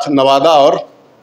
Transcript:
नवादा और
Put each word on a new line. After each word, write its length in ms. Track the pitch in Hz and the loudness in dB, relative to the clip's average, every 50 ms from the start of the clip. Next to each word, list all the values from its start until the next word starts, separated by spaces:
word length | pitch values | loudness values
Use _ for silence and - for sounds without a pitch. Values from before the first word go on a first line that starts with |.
| - - | -4 -4
नवादा 400 | 143 135 135 135 139 139 143 165 | -2 0 0 0 0 0 0 2
और 400 | 160 143 135 143 - - - - - _ _ _ _ _ | 2 2 2 2 0 -2 -8 -14 -20 _ _ _ _ _